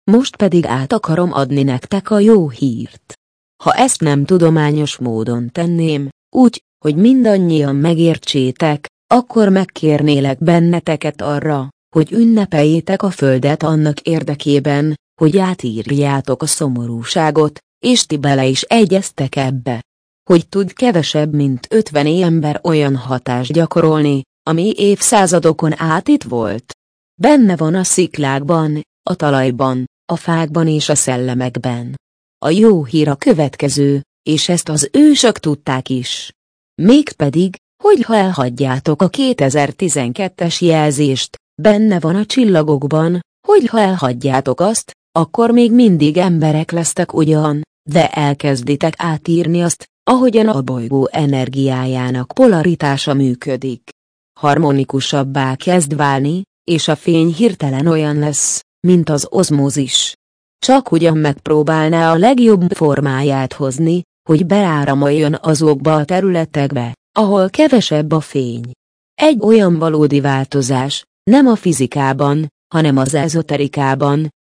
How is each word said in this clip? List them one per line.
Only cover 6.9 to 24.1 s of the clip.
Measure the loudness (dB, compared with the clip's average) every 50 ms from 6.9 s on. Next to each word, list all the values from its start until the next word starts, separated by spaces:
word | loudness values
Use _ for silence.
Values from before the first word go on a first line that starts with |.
| 0
mindannyian | 2 4 4 4 4 4 2 2 2 2 2 0 0 0 0 0
megértsétek, | 0 0 0 2 2 2 0 0 -2 -6 -4 -2 -2 -2 -2 -2 -2 -2 -2 -2 -2 -6 -14 _ _ _
akkor | _ 0 0 0 0 0 2 2 4
megkérnélek | 2 2 0 -4 _ -2 0 0 2 2 2 2 2 2 0 -2 -2 -2
benneteket | 0 2 2 4 4 2 0 0 -2 -4 -6 -4 -4 -8 -8 -6
arra, | -6 -6 -4 -4 -2 -4 -4 -4 -6 -8 -12 _ _ _ 0
hogy | 0 0 0
ünnepeljétek | 0 2 2 4 4 2 0 0 0 2 2 2 2 0 0 -2 -4 -2
a | -2 -4
földet | -2 0 0 0 2 2 0 -2 -2 -2
annak | -2 0 0 0 0 0 -2 -4
érdekében, | -4 -4 -4 -2 -2 -4 -6 -4 -2 0 0 2 2 0 -2 0 -2 -2 -4 -6 _ _ _ _
hogy | 0 2 2 2
átírjátok | 0 0 -4 -6 -6 -8 -6 -6 -6 -4 -4 -2 -2 -2 -2 -2 -2 -4 -4 -4
a | -4
szomorúságot, | -6 -4 -4 -4 -4 -4 -6 -6 -8 -8 -10 -10 -6 -2 -2 0 0 2 0 0 0 -2 -10 _ _ _ _
és | -2 0 0 0 0
ti | -2 -4
bele | -2 0 0 0 2 2
is | 0 -2 -2
egyeztek | -2 0 2 2 2 2 2 -2 -2 -6 -6 -6 -6 -4 -4
ebbe. | -4 -4 -4 -4 -4 -6 -6 -6 -8 -10 _ _ _ _ _ _ _ _ 2
Hogy | 2 2 2 0
tud | -4 -4 -4 -4
kevesebb, | -4 -2 -2 0 0 0 -2 0 -2 -2 -2 0 -2
mint | -2 0 -2 -2 -4 -4 -2
ötven | 0 0 0 0 -2 -2 0
ember | 0 0 0 0 0 0 0 0 -2 -4 -4
olyan | -2 0 0 2 2 0 -2
hatást | -2 -4 -6 -6 -6 -4 -4 -4 -4 -4 -2
gyakorolni, | 0 0 0 0 0 2 2 2 2 2 2 0